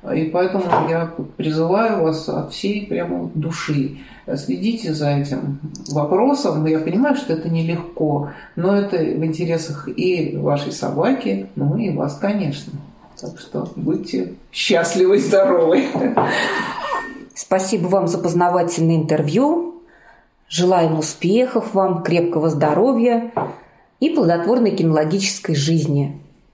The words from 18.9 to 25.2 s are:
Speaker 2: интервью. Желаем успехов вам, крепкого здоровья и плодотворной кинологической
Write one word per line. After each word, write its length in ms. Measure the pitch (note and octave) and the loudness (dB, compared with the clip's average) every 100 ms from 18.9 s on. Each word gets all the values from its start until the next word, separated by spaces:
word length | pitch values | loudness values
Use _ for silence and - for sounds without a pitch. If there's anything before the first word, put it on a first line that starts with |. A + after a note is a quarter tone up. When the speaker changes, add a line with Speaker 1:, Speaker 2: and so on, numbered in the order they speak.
| E3 | 2
Speaker 2:
интервью. 840 | D#3 D3+ D3 E3 C#4+ E4+ F4 - - _ - - _ _ _ | 2 0 2 2 2 2 -2 -10 -20 _ -20 -20 _ _ _
Желаем 500 | - F3+ F#3 E3 D#3 | 0 4 4 4 2
успехов 760 | D3+ - E3+ G#3+ B3+ A3+ - | -2 -2 2 2 2 0 0
вам, 280 | G3 F#3+ E3 | 0 2 0
крепкого 460 | E3 E3+ E3+ E3 D#3+ | 0 0 2 2 0
здоровья 840 | D3 D3+ D3+ A#3 A#3+ A#3 A#3 A#3 - - - - _ _ _ | 2 2 4 4 4 2 2 -2 -6 -6 -10 -20 _ _ _
и 80 | D4+ | 0
плодотворной 640 | E4 F3+ E3+ F3 B3 A3+ | 2 4 2 2 2 2
кинологической 840 | F#3+ E3 D#3 D#3 G3 | 2 2 2 2 0